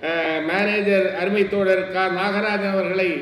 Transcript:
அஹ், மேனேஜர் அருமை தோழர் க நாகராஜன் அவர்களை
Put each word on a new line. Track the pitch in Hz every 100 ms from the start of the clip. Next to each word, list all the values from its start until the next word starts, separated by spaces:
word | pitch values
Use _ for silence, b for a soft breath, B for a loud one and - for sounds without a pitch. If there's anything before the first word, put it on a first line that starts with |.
அஹ், | 156 165 160 160
மேனேஜர் | 156 185 208 208 202 196 190
அருமை | 175 185 208 196
தோழர் | 202 190 190 185
க | 185 190
நாகராஜன் | 180 202 196 214 202 196
அவர்களை | 196 180 190 185 151